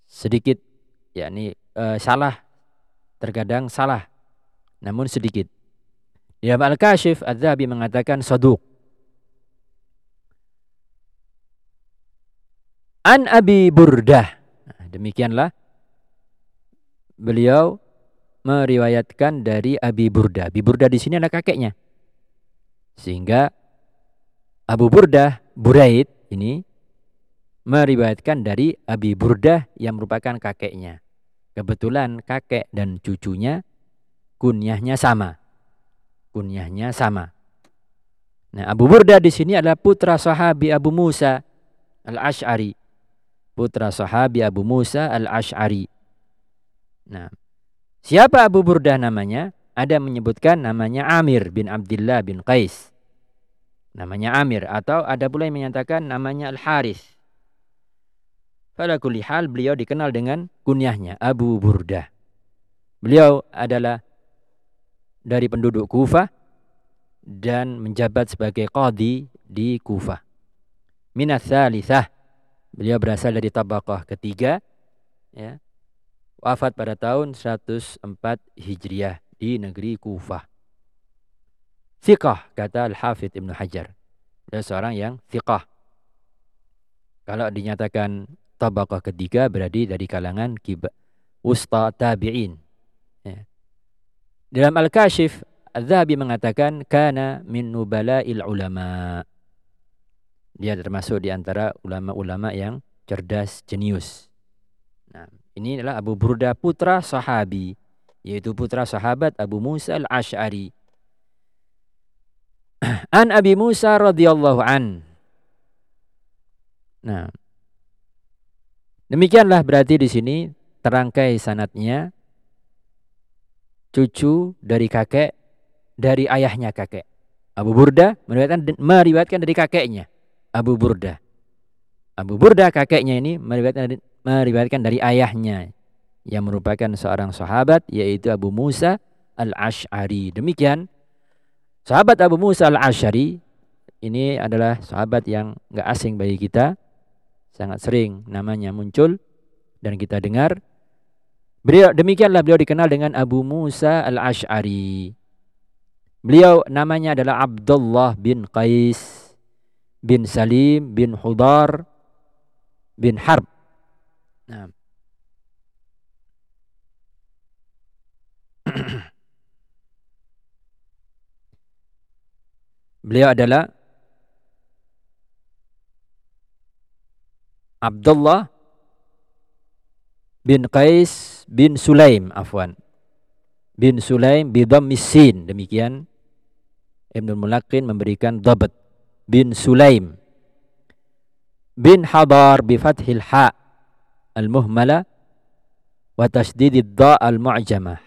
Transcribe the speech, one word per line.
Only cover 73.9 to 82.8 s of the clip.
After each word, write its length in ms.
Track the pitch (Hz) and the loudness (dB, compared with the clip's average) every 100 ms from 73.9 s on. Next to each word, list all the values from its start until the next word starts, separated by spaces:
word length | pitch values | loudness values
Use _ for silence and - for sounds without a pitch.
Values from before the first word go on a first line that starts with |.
| 98 - | -10 -12
ketiga, 480 | 98 107 98 123 180 - _ _ _ _ _ _ | -14 -12 -6 -4 -4 -10 _ _ _ _ _ _
ya. 320 | - 107 143 _ _ _ _ _ _ _ _ | -20 -20 -20 _ _ _ _ _ _ _ _
Wafat 320 | 120 123 131 | -6 -4 -6
pada 240 | - 110 101 | -8 -12 -8
tahun 400 | 113 135 147 127 | -6 -6 -6 -10
seratus 640 | 120 110 - 117 - - | -10 -10 -10 -12 -14 -18
empat 400 | 101 95 113 117 _ - | -20 -12 -10 -10 _ -20
Hijriah 640 | 87 90 98 95 101 90 _ _ | -16 -14 -12 -10 -10 -12 _ _
di 240 | 113 120 | -10 -8
negeri 340 | 98 95 110 | -10 -12 -12
Kufah. 480 | 110 107 92 87 90 - _ _ _ _ _ _ _ _ _ _ _ _ _ _ _ | -12 -12 -14 -14 -16 -16 _ _ _ _ _ _ _ _ _ _ _ _ _ _ _
Thiqah, 480 | - 208 147 98 - | 2 2 2 -4 -8
kata 400 | - 104 120 | -12 -8 -6